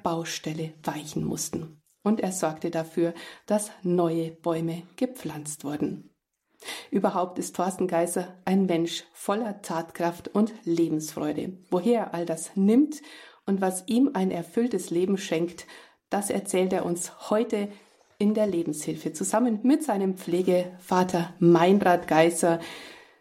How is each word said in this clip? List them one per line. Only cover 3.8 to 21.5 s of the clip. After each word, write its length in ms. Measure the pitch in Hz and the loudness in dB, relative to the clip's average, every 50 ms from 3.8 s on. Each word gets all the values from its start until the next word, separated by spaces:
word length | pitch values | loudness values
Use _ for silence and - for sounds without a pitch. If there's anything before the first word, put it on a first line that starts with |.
neue 500 | - 175 175 180 170 165 165 165 165 160 | -2 0 2 2 2 2 0 -2 -2 -4
Bäume 520 | 160 - - 175 165 160 165 165 165 175 170 - _ | -8 -6 -4 -2 -2 -2 -2 -4 -4 -6 -10 -14 _
gepflanzt 680 | - 254 254 254 - - 151 151 151 147 151 - - - | -4 -4 -4 -4 -8 -10 -10 -10 -10 -10 -12 -12 -10 -8
wurden. 460 | 139 147 - - 147 - - - - _ _ _ _ _ _ _ _ _ _ - - - - - - | -8 -4 -4 -4 -4 -4 -8 -12 -20 _ _ _ _ _ _ _ _ _ _ -14 -14 -12 -12 -10 -2
Überhaupt 480 | - 196 185 196 170 180 185 180 - - | 0 2 2 2 2 0 -2 -2 -4 -6
ist 160 | 175 - - | -8 -6 -4
Thorsten 320 | - 175 190 185 - 185 | -2 -2 -2 0 -2 -2
Geißer 480 | 180 175 165 175 175 - 190 180 - - - _ | 0 2 0 0 0 -2 -4 -4 -6 -10 -8 _
ein 220 | 185 190 196 190 | 2 4 4 4
Mensch 400 | 180 170 160 170 165 - - - - _ | 4 2 0 0 -2 -4 -8 -12 -14 _
voller 480 | - - - 202 214 240 208 196 - | -8 -4 -4 -2 -2 -2 -6 -8 -8
Tatkraft 680 | - - 170 165 170 - - - 170 170 170 - - | -8 -6 -6 -6 -6 -6 -6 -4 -2 -2 -2 -6 -12
und 240 | - - 202 220 226 - - - | -4 0 0 0 0 -2 -6 -4
Lebensfreude. 960 | 165 170 170 165 156 156 156 156 - - 143 147 151 151 165 - 185 - - _ _ | -2 2 2 2 2 0 -2 -4 -6 -8 -6 -4 -4 -4 -4 -6 -6 -10 -12 _ _
Woher 300 | 185 180 180 233 240 220 | -2 0 2 2 2 2
er 140 | 190 - - | 0 -2 -4
all 120 | 170 175 | -6 -4
das 300 | 170 160 160 - - - | -4 -4 -6 -8 -6 -2
nimmt 460 | 196 190 208 226 269 302 302 - - - - - - - - - _ _ | 2 4 6 6 6 4 4 0 -8 -16 -18 -20 -20 -20 -20 -20 _ _
und 160 | 196 196 190 | -2 -2 0
was 220 | 196 185 185 - - | 0 -2 -2 -4 -4
ihm 240 | - 220 247 277 277 - | 0 2 2 2 2 2
ein 160 | 190 190 185 | 0 0 0
erfülltes 580 | 180 170 165 - - 233 240 247 208 185 - - | -2 -4 -6 -4 -2 -2 0 0 -2 -4 -4 -2
Leben 280 | 165 175 190 190 196 | -2 0 2 2 0
schenkt, 480 | 190 - - 165 160 175 175 - - - - - - - - _ _ _ _ | -2 -2 -2 -2 -2 -2 -4 -6 -12 -18 -20 -20 -20 -20 -20 _ _ _ _
das 200 | - 202 202 - | -4 -4 -2 -2
erzählt 440 | 190 196 190 - - 185 185 185 190 | -2 -4 -2 0 0 2 2 2 0
er 120 | 180 - | 0 0
uns 440 | 175 175 175 - - - - - - | -2 -2 -4 -6 -10 -12 -14 -4 -2
heute 400 | 214 214 240 233 226 208 202 202 - - - _ _ _ _ _ _ | 0 0 0 0 -2 -4 -4 -6 -8 -16 -20 _ _ _ _ _ _
in 160 | - 208 208 214 | 0 0 2 2
der 140 | 220 214 | 2 0
Lebenshilfe. 680 | 202 180 170 170 151 151 - - 165 160 156 - 156 156 | 0 0 0 -2 -2 -4 -4 -6 -6 -8 -6 -8 -8 -6
Zusammen 460 | - - - - 220 247 240 220 208 254 | -6 -4 0 2 2 2 2 0 2 2
mit 200 | 254 302 311 311 | 2 2 2 2
seinem 340 | - 208 196 196 190 185 | -2 -2 0 0 -2 -2
Pflegevater 1160 | 185 - 175 170 185 180 185 180 180 180 180 - - - - 185 185 180 185 - 170 170 - - - | -4 -4 -2 0 2 2 4 2 2 2 -2 -8 -16 -4 0 2 2 4 2 2 -2 -2 -4 -2 4
Meinrad 680 | 170 170 | 6 8